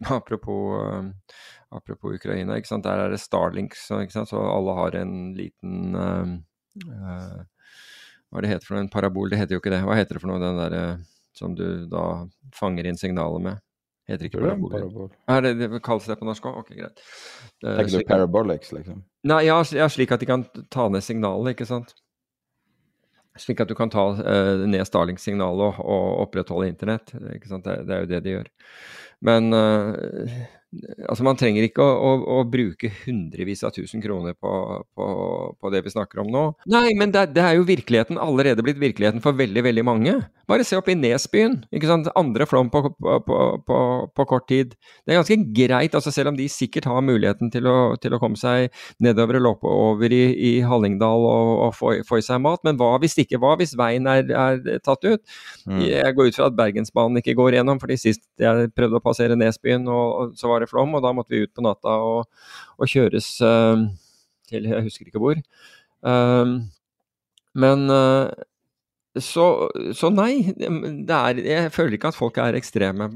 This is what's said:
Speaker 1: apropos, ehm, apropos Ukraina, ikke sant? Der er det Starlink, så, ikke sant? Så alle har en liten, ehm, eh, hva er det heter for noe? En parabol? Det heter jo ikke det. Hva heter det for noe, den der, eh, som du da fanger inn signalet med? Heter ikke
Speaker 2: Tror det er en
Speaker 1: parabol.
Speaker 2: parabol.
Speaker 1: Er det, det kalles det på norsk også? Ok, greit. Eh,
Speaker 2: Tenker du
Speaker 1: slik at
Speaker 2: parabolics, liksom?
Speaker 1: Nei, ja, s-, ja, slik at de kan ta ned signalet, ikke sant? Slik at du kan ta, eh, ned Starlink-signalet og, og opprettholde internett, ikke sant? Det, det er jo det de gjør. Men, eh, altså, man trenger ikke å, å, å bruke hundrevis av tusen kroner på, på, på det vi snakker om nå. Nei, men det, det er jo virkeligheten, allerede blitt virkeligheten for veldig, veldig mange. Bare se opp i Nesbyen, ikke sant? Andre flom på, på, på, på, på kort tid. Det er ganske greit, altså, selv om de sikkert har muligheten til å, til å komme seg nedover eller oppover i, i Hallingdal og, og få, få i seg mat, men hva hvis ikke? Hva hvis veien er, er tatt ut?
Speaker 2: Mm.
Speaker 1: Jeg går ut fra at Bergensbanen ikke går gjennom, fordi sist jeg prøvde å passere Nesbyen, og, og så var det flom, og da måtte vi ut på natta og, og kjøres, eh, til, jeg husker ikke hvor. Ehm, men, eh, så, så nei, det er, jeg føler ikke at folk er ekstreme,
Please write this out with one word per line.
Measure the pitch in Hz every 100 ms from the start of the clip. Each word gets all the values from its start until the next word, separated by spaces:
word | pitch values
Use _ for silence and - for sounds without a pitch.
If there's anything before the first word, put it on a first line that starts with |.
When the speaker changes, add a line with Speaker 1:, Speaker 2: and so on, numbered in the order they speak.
| -
Speaker 1:
apropos, | 127 - 110 107 101 101 101 104
ehm, | 98 95 98 _ - - - _
apropos | - - - 104
Ukraina, | 95 101 95 92 110
ikke | -
sant? | 107 95
Der | 98 98
er |
det | 101
Starlink, | - 92 87 95 101 -
så, | - 104
ikke | 95
sant? | 110 110
Så | 104
alle | 101 98 92 90
har | 87 90
en | 92 92 92 92
liten, | 92 - 92 92 92 92
ehm, | 92 92 92 87 82 _ _ 208 170
eh, | 110 95 90 92 92 90 _ _ - - - - _ _
hva | 92
er | 104
det |
heter | 90 -
for | 101
noe? | 98
En |
parabol? | 104 98 92 98
Det | 104
heter | 95 92
jo |
ikke | 101
det. | 92
Hva | 95 107
heter | 95 -
det |
for | 92
noe, | 92
den | 90 87
der, | 85
eh, | 85 87 87 87 _ _
som | - 92 87
du | 90 87 85
da | 85 85 85 90 _ 135
fanger | - 101 87 87
inn | 87
signalet | 95 90 80 82
med? | 90 104 - _ _ _ -
Heter | 98 -
ikke | -
Speaker 2:
Tror | 165
det |
er | 202
en | 123
Speaker 1:
parabol. | 101 95 104 95
Speaker 2:
parabol. | - -
Speaker 1:
Er | 131
det, | 127 117
det | 117 113
kalles | - 110 110
det | 107
på | 110
norsk | 107 127
også? | 110
Ok, | - 98
greit. | 90 - - - - - - _
Eh, | 120 104
Speaker 2:
Tenker |
du | 107 92
Speaker 1:
slik | -
at | 95
Speaker 2:
parabolics, | 87 101 107 78 -
liksom? | 76 90 90 - _ 143
Speaker 1:
Nei, | 156 156
ja, | 165
s-, | 156
ja, | 143 151
slik | - 127
at | 123
de | 131
kan | 127 113 113 -
ta | 131 110
ned | 98
signalet, | - 113 104 98 127 117
ikke | 117
sant? | 123 117 _ _ _ _ _ _ _ _ _ _ _ _ _ _ -
Slik | - 113
at | 110
du | 113
kan | 117
ta, | 107 98 101
eh, | 98 101 98 95 101
ned | 95 95
Starlink-signalet | 92 87 90 - 101 90 95
og, | 104 - -
og | 95 92 90
opprettholde | 98 95 92 87 92
internett, | 85 101 110 - 120 - -
ikke | 98
sant? | 95 95
Det, | 92 95
det |
er | 92 87
jo | 87
det |
de | 95 95
gjør. | - _ - - - - - _
Men, | 117 113 113
eh, | 113 107 107 104 98 - - 117 120 117 _ _ 175 - - -
altså, | 113
man | 131 131
trenger | 117 104
ikke | 113 -
å, | 139
å, | 127 135 131 - 127
å | 120
bruke | 127 104 - 113 98 127
hundrevis | 113 80 82 92 98
av | 113
tusen | - 90 113
kroner | 104 95 87
på, | - 98 95 98 95 - -
på, | 98 92 92 87 87 -
på | 98
det | 95
vi | 98
snakker | 110 98 101
om | 104
nå. | 131 156 - 175
Nei, | 233 240 208
men | 208
det, | 196 180
det | 151
er | 180 170
jo | 180
virkeligheten, | 160 - 113 110 170
allerede | 156 131 139 113
blitt | 120 143
virkeligheten | 139 101 104 113
for | 147 135
veldig, | 120 110
veldig | 123 113 123
mange. | 110 135 254 - _ -
Bare | 226
se | 233 190
opp | 185
i | 175
Nesbyen, | 123 131 - 208 226 180 -
ikke | 160 156
sant? | 165 156 -
Andre | 151 110 147
flom | 131 123
på, | 147 139
på, | - - 127
på, | - - 127 -
på, | - 127 123 127 - -
på | 135
kort | 127 -
tid. | 131 127 - _ _
Det | -
er | 170
ganske | 156 214 143
greit, | 107 127 127 156 151
altså, | 147
selv | 143 139
om | 139
de | 143
sikkert | - 127 - 127
har | 123
muligheten | 135 113 101 104 117
til | 120 123
å, | 127 120 123
til | 120 123
å |
komme | 123 107
seg | 123 123 123 - - -
nedover | 120 110 117 127
eller | 120 98
oppover | - 98 110 107 117
i, | 123 127 123
i | 120 123
Hallingdal | 123 123 101 98 110 113 117
og, | 113 117 113
og | 117 -
få, | 120 107 110
få | 117
i | 117
seg | 127
mat, | 147 175
men | 156 135
hva | 120 127
hvis | 160 -
ikke? | - 123
Hva | 135 160
hvis | 170 135
veien | 117 123 131
er, | 135 131
er | 120 131 131 123 113
tatt | - 131
ut? | 202 214 - - - -
Speaker 2:
Mm. | - 185
Speaker 1:
Jeg | 127 135 135 131
går | 127
ut | 120
fra | 135
at | 117
Bergensbanen | 110 104 110 120 117 120
ikke | 127 120
går | 127 123
gjennom, | 127 131
fordi | 131 131
sist | 110 107 _ -
jeg | 113 117 117
prøvde | - 120 117
å |
passere | 123 117 117 120
Nesbyen, | 113 110 123 123 123
og, | 120 120
og | - 120 -
så | 120
var | 117
det | 113
flom, | 123 143 147
og |
da | 127
måtte | 127 113 117
vi |
ut | 104
på | -
natta | 113 98 107 110 113
og, | 117 113 _ - - - -
og | 127
kjøres, | 135 117 110 - -
eh, | 117 113 113 110 107 98 _ _ _ _ _
til, | 110 110
jeg | 113 110
husker | - -
ikke | 107
hvor. | 131 156 - _ - _ _ _
Ehm, | 127 123 123 123 123 123 107 - _ _ _ _ _ _ _ 135
men, | 131 139 139
eh, | 135 131 135 131 - - _ _ _ _ _ _ 131
så, | - 170 175 - - - 85 117
så | 165
nei, | 202 226 277 185
det | - - 160 - 147 147 156
er, | 120 123
jeg | - 160 165
føler | - 170 147
ikke | 156
at | -
folk | 120 120
er | 120 123
ekstreme, | - 104 95 95 107